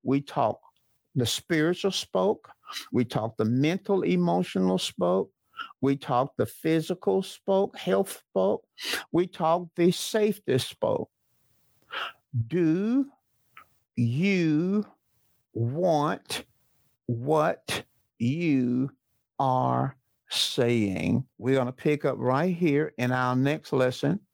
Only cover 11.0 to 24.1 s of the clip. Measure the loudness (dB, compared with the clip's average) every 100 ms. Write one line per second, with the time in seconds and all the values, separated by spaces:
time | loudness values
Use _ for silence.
11 | -6 _ _ _ _ _ _ _ _ -10
12 | -10 -14 _ -6 -2 2 2 2 2 0
13 | -2 _ _ _ _ -20 _ _ _ -2
14 | 0 2 2 2 2 2 2 0 -2 _
15 | _ _ _ _ _ -4 -4 0 2 2
16 | 0 -4 -8 -10 -10 _ _ _ _ _
17 | -6 -6 0 2 2 -2 -6 -8 -10 _
18 | _ _ -2 0 2 2 2 0 -2 _
19 | _ _ _ -4 0 0 0 0 -2 -6
20 | _ _ _ -4 -2 0 2 2 0 0
21 | 0 0 -2 _ 0 0 0 -2 -2 0
22 | -2 -2 0 2 0 0 2 2 0 -2
23 | 0 0 2 2 0 -2 -2 0 0 0
24 | -2